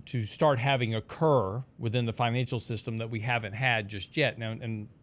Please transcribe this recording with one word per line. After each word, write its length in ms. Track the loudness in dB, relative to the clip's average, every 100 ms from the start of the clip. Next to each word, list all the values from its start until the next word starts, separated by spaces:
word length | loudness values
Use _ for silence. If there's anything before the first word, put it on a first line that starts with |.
| -4
to 180 | -4
start 340 | -4 2 4 4
having 340 | 4 2 2
occur 680 | 0 -4 0 4 6 4 -2 -8 -6
within 280 | -2 0 0
the 60 |
financial 460 | 0 2 2 0 -2
system 400 | -2 -4 -4 -6
that 120 | -4
we 100 | -4
haven't 320 | 0 -2 -2
had 360 | -2 0 2 0
just 280 | -8 -6 0
yet. 220 | 0 0
Now, 140 | -6
and, 360 | -6 -4 -6 -8 -16